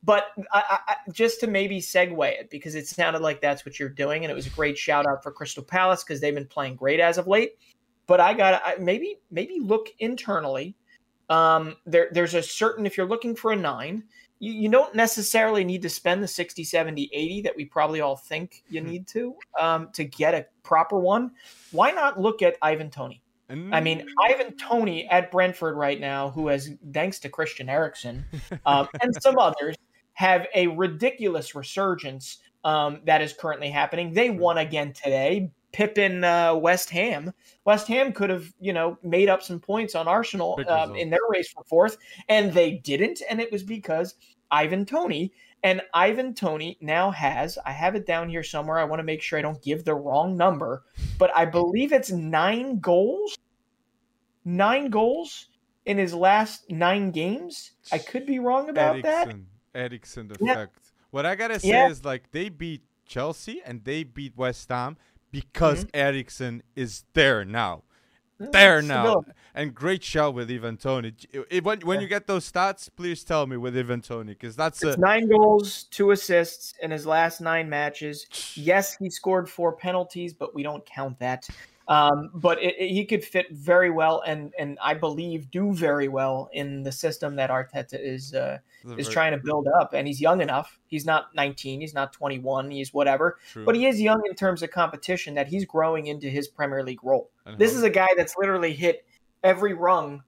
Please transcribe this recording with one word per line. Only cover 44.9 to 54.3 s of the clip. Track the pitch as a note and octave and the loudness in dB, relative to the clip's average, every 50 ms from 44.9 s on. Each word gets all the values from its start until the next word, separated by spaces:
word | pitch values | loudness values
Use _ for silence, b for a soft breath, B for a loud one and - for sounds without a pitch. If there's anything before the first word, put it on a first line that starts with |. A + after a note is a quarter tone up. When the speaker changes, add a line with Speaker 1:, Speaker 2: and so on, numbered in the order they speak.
| C4 D#4 F4+ F4 E3+ D3 E3+ F#3+ b b b b b b | -2 -2 -2 -2 -2 -4 -4 -6 b b b b b b
Speaker 1:
And | - F#3+ F#3 F#3 F#3 - - | 2 2 2 2 -2 -2 2
Ivan | E3 F#3 G3+ A3 A#3+ B3+ C4 A#3 | 4 4 4 4 2 -2 -6 -6
Toney | - - F3+ D#3 D#3 D#3 E3 F#3 _ | -4 -4 -2 -2 -2 -6 -8 -10 _
now | D#3 D3+ D#3 E3 F#3 G3 | -4 -2 0 2 2 0
has, | F#3+ D3+ D3+ C#3 D3 - C#3 - - - - | 0 0 -2 -2 0 0 -4 -4 -6 -10 -10
I | C#3+ C3+ | -10 -6
have | C#3+ D#3+ F3+ G3 | -2 -2 0 0
it | G#3+ - | -2 -2
down | - E3+ E3 E3+ E3+ | -2 -2 -2 -2 -4
here | E3 E3 D#3 | -6 -6 -8
somewhere, | - - D3+ D3 D#3 D#3 E3 | -6 -6 -6 -4 -2 0 0
I | D#3+ | 0
wanna | D3 D3+ D#3+ D#3+ | 0 -2 -4 -4
make | D#3+ D#3+ D#3 | -4 -6 -6
sure | - - - D#3 | -6 -4 -4 -2
I | |
don't | D3 D3+ D#3 D3+ | -2 -2 -6 -6
give | _ C#3 D3 D#3 E3 | _ -4 -4 -2 0
the | D#3+ D3+ | -2 -2
wrong | C#3+ C#3+ C#3+ C3 C#3+ D#3+ F3+ F#3+ F3 | -2 0 0 2 2 2 2 2 2
number, | E3+ F3 F3 C#3+ - - B2+ C3 B B B B B B B - | 2 2 2 2 -4 -6 -6 -8 B B B B B B B 2
but | C#4 - - | 2 4 6
I | E3 E3 | 4 2
believe | E3 D#3+ F3 F3 F3 F#3 A3 C4 C#4+ | 4 2 0 0 2 0 0 0 2
it's | D4+ C4 - - | 2 2 2 0
nine | F#3+ F3 D#3+ D#3+ D#3+ D#3 E3 F#3+ G#3+ A#3 B3+ C4+ C4 G#3 | -6 -4 -4 0 0 2 2 2 2 0 -2 -4 -4 -4
goals? | D#3+ F#3 F3 F3 F#3+ A3+ C#4 G4 G#4 G#4 - - _ _ _ _ _ _ _ _ _ _ _ _ _ _ _ _ _ _ | 0 2 4 4 4 2 0 -2 -4 -6 -8 -12 _ _ _ _ _ _ _ _ _ _ _ _ _ _ _ _ _ _